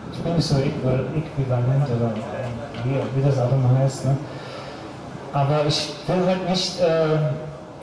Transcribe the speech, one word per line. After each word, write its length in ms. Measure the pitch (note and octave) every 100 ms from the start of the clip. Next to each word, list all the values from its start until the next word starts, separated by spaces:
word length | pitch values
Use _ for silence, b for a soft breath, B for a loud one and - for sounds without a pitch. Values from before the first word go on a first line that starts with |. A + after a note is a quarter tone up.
| -
ich 60 | -
bin 160 | E3
nicht 140 | E3+ -
so 80 | C#3
äqu-, 500 | C3+ - B2+ C3 C3+ D3+
äquivalent 720 | - C#3 B2 B2 B2 C#3 C3
oder, 240 | A#2 A#2
äh, 720 | G#2+ - - A#2+ A#2 A#2 A#2
wie, 380 | B2 C3+ A2+ C3+
wie 40 |
das 140 | C#3 B2
auch 140 | A#2+
immer 260 | C3+ B2 C3
heißt, 280 | C3+ - C3
ne? 100 | C#3+ - B B B B B B B - - -
Aber 320 | C#3+ C#3 D3+ D3
ich 280 | - - - -
will 180 | F3+ F#3
halt 220 | F#3 F3
nicht, 320 | F#3 - -
äh, 360 | E3+ D#3+ D#3 D3+ C#3+ - - - - -